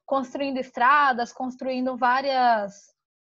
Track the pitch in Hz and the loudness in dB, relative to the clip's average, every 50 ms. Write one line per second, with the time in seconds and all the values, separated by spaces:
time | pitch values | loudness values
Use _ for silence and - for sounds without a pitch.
0 | _ - 277 269 254 262 - 269 285 277 269 262 254 254 - 262 240 254 285 294 | _ -4 -2 -2 -2 -4 -6 -6 -4 -4 -4 -6 -8 -6 -2 2 4 4 6 6
1 | 294 269 226 226 240 - - - 254 254 254 - 254 262 262 254 254 254 254 226 | 4 2 2 0 -4 -8 -8 -10 -10 -10 -10 -8 -8 -6 -4 -4 -4 -4 -4 0
2 | 262 240 247 262 269 277 269 262 254 240 233 214 202 196 190 - _ _ _ _ | 0 0 0 0 0 0 0 2 4 4 2 2 -2 -6 -10 -14 _ _ _ _
3 | _ _ _ _ _ _ | _ _ _ _ _ _